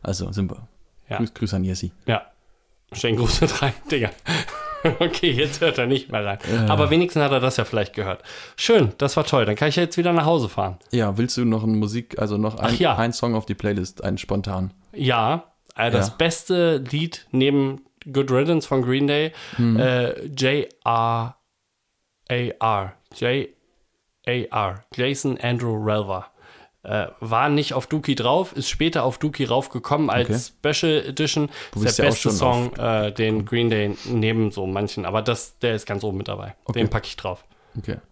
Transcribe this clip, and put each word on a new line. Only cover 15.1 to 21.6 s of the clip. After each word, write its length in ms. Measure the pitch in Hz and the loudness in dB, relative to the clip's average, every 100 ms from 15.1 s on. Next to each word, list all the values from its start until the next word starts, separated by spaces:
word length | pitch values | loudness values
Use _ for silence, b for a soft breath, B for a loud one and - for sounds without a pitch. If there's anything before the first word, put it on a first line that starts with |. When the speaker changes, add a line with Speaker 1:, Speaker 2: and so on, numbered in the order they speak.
| 120 110 165 - _ _ - | 2 2 0 -4 _ _ -2
Speaker 2:
äh, 160 | 117 | 2
das 180 | - 98 | 2 0
Speaker 1:
Ja. 60 | - | 0
Speaker 2:
beste 600 | 165 165 - 185 170 147 | 0 0 0 2 4 2
Lied 500 | 131 143 165 - - | 0 -2 -2 -6 -4
neben 540 | 131 135 139 135 135 - _ - | 2 4 4 2 -2 -14 _ -4
Good 200 | 135 135 | -2 2
Riddance 360 | 127 151 165 - | 2 4 2 2
von 140 | 135 | 0
Green 260 | 123 131 143 | 2 2 2
Day, 240 | 147 156 156 B B | 2 0 -6 B B
Speaker 1:
Mhm. 220 | 117 113 | 2 4
Speaker 2:
äh, 460 | 123 127 120 - - | 4 2 0 -4 -8
J 420 | 135 131 143 - - | -2 0 0 -2 -4
R 540 | 117 117 117 117 117 - _ _ | 0 2 2 0 -4 -10 _ _